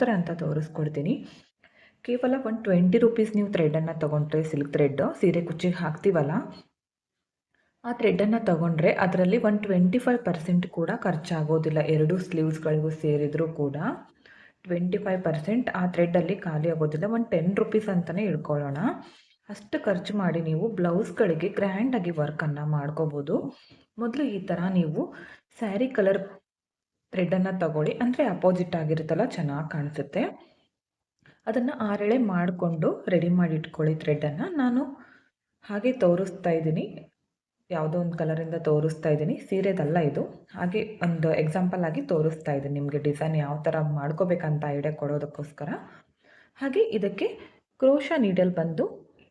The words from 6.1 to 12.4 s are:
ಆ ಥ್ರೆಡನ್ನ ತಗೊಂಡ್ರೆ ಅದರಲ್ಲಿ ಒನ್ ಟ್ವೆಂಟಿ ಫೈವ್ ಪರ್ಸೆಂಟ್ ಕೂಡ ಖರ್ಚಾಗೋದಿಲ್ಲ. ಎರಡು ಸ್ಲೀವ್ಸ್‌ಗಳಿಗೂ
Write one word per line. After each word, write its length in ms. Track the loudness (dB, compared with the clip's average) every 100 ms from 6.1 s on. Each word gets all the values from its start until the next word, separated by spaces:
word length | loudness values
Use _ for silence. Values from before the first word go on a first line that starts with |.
| 2 2 0 -4 -12 -20 _ _ _ _ _ _ _ _ _ _ _ -8
ಆ 40 | 0
ಥ್ರೆಡನ್ನ 380 | 2 4 4 2 2
ತಗೊಂಡ್ರೆ 420 | 2 2 4 4 4
ಅದರಲ್ಲಿ 340 | 2 4 4 4 4
ಒನ್ 100 | 2 2
ಟ್ವೆಂಟಿ 340 | 4 6 4 2
ಫೈವ್ 120 | 2 0
ಪರ್ಸೆಂಟ್ 360 | -4 0 0 0 -2
ಕೂಡ 120 | -2 -2
ಖರ್ಚಾಗೋದಿಲ್ಲ. 800 | -2 -4 -2 -2 2 2 2 0 2 2
ಎರಡು 200 | 4 2 -2
ಸ್ಲೀವ್ಸ್‌ಗಳಿಗೂ 640 | -2